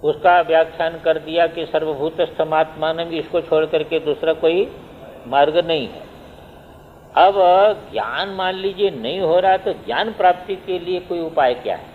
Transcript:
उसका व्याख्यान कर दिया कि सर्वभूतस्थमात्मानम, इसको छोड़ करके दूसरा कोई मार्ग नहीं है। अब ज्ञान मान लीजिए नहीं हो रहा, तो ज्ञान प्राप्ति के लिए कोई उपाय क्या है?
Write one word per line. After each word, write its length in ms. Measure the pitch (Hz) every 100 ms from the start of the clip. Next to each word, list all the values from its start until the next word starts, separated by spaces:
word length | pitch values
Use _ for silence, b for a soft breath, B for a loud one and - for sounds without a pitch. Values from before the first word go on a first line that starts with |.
उसका 360 | 147 156 185 175
व्याख्यान 600 | 160 160 160 - 165 165
कर 180 | 165 160
दिया 280 | 151 165 165
कि 200 | 165 151
सर्वभूतस्थमात्मानम, 1300 | 160 156 143 151 160 170 - 156 156 156 - 156 165
इसको 400 | 170 165 151 175
छोड़ 260 | 165 156 156
करके 320 | 160 151 160
दूसरा 340 | 147 143 160
कोई 440 | 160 165 175 233 - - - - - -
मार्ग 300 | 135 147 156
नहीं 320 | 165 165 113
है। 140 | - - - - - - - - - - - - -
अब 180 | 180 202 180 180 208 202 -
ज्ञान 360 | 107 107 131 196
मान 260 | 190 185
लीजिए 360 | 190 190 185 196
नहीं 300 | 151 113 175
हो 200 | 156 170
रहा, 160 | 185 190
तो 160 | 196
ज्ञान 400 | 175 - 120 214
प्राप्ति 440 | 214 180 180 - 190
के 220 | - 180
लिए 220 | 170 180
कोई 200 | 175 175
उपाय 340 | 160 156 135
क्या 220 | 123 104 87
है? 180 | -